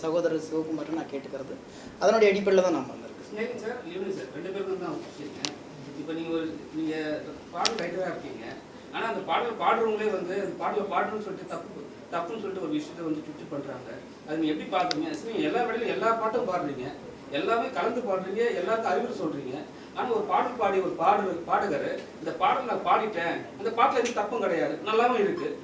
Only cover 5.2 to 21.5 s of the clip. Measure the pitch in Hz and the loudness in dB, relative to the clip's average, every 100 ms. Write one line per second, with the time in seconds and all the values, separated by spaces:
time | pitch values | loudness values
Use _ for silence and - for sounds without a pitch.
5.2 | 117 92 - - - - - 156 151 160 | -10 -4 -4 -4 -12 -14 -12 -10 -6 -4
6.2 | 165 165 160 143 - 156 156 156 151 151 | -2 -2 -2 -6 -8 -4 -2 -2 -2 -4
7.2 | 143 147 - 170 202 226 170 175 180 - | -6 -12 -10 -6 -4 -4 -4 -4 -4 -6
8.2 | 143 - - - - - - - 226 - | -10 -12 -12 -12 -14 -18 -10 -6 -4 -4
9.2 | - - 233 214 220 226 226 208 214 185 | 0 0 0 0 2 4 2 2 0 0
10.2 | 175 196 175 - - 208 - 185 202 214 | 0 -2 -2 -2 -2 0 0 0 0 -2
11.2 | 190 - - 165 - - - - - - | -6 -8 -8 -8 -8 -12 -12 -14 -6 -4
12.2 | - 220 196 180 160 151 - 170 160 151 | -2 -4 -4 -4 -2 -2 -2 -6 -4 -4
13.2 | - 143 165 143 135 127 117 120 - - | -4 -12 -8 -6 -6 -8 -10 -12 -14 -14
14.2 | - 156 156 147 - 185 - 151 320 - | -4 0 2 0 0 2 2 0 -2 -4
15.2 | 233 208 151 240 240 233 214 190 220 233 | -4 0 2 2 2 0 0 2 2 4
16.2 | 214 240 185 180 147 127 123 - - - | 2 0 0 0 -2 -4 -8 -10 -12 -14
17.2 | - 139 202 233 262 - - 247 196 185 | -6 -2 2 2 2 0 0 0 0 0
18.2 | 185 202 233 185 190 226 - 233 240 - | 0 2 2 2 2 2 2 2 0 -2
19.2 | 160 143 127 147 - - - - 226 220 | -2 -2 -4 -6 -8 -14 -10 -4 2 2
20.2 | 190 196 240 233 202 190 170 - 170 208 | 4 2 2 2 4 4 2 4 6 6
21.2 | 190 165 120 | 2 -2 0